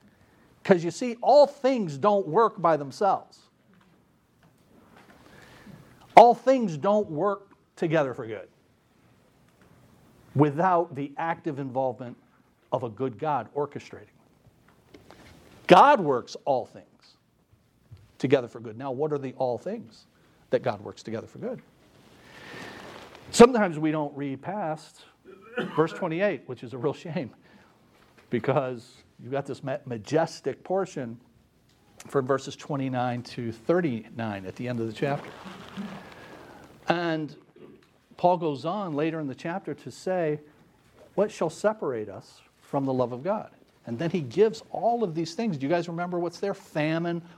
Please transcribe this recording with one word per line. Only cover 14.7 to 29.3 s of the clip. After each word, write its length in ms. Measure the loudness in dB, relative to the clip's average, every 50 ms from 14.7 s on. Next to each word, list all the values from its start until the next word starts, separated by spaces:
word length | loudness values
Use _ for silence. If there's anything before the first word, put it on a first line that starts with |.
| _ _ _ _ -20 -20 -20 -20 -20 -20 -20 -20 -20 -20 -20 -20 -20 -8 6
God 340 | 8 10 10 10 10 8 6
works 360 | 4 0 0 0 -2 -6 -14 -8 -4
all 220 | -2 -2 -2 -4
things 500 | -8 -14 -20 -20 _ _ _ _ _ _ _ _ _ _ _ _ _ _ _ _ _ _ _ _ _ -20 -20 -20 -20 _ -4
together 300 | 2 4 4 2 2 -2
for 120 | -10 -14
good. 160 | -14 -14 -12
Now, 160 | -10 -8 -8
what 200 | -4 -4 -4 -2
are 60 | -2 -4
the 160 | -6 -8 -6
all 240 | -4 -4 -2 -2 -4
things 480 | -6 -8 -10 -10 -12 -16 -20 -20 -20 _ _ _ _ _ _ _ _ _
that 120 | -2 -2
God 180 | 0 -2 -4 -6
works 220 | -10 -14 -14 -14
together 240 | -10 -8 -8 -8 -8
for 120 | -12 -14 -12
good? 240 | -10 -10 -10 -10 -14 _ _ _ _ _ _ -20 -20 -20 -20 -20 -20 -20 -20 -20 -20 -18 -16 -16 -16 -16 -16 -18 -18 -18 -18 -20 -20 -20 -20 -20 -16 0
Sometimes 460 | 8 10 10 10 10 6 2 0 0 0
we 140 | -2 0
don't 240 | 0 -2 -4 -6 -6
read 260 | -8 -8 -8 -8 -8
past 640 | -8 -10 -8 -6 -6 -6 -6 -8 -10 -16 -20 -20 -20 -20 _ _ _ -20 -20 -20 -20 -10 -8 -8 -8 -2 0
verse 160 | 0 0 0
twenty-eight, 500 | -2 -6 -6 -6 -2 -2 0 -2 -2 -4 -8
which 180 | -12 -14 -14 -12
is 100 | -12 -10
a 40 | -4
real 140 | -4 -4
shame, 380 | -4 -4 -8 -8 -8 -8 -8 -8 -12 -18 _ -20 -20 -20 -20 _ _ _ _ _ _ _ _ _ _ -20 -8 _
because 680 | -4 -2 0 0 0 0 0 -2 -6 -10 -14 -18 -20 -20 -20 _ _ -20
you've 80 | -12 -6